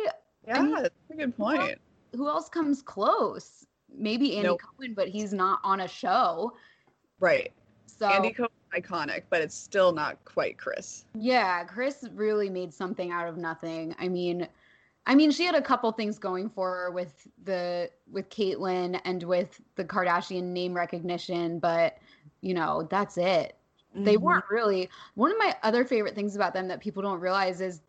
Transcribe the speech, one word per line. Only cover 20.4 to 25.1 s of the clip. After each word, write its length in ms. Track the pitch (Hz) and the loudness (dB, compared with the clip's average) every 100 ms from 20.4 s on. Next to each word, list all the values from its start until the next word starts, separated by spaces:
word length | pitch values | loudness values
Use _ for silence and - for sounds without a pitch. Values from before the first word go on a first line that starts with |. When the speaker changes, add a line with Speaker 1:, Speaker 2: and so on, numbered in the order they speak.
| 180 | -4
Speaker 1:
name 280 | 180 180 | -4 -2
recognition, 880 | 175 170 175 175 175 - 175 170 170 | -2 -4 -4 -4 -4 -4 -2 -2 0
but, 400 | 170 170 165 - _ _ 147 _ | 0 4 2 0 _ _ -20 _
you 140 | 190 180 | -4 -2
know, 320 | 156 156 160 | 0 -2 0
that's 280 | 190 202 175 | -2 -2 0
it. 360 | 180 170 - - _ _ _ | 2 2 0 -8 _ _ _
They 220 | 190 202 214 | 0 4 6
Speaker 2:
Mm-hmm. 80 | |
Speaker 1:
weren't 220 | 247 320 - | 6 2 2
really, 400 | 220 214 190 180 - - | 0 2 2 -2 -8 -10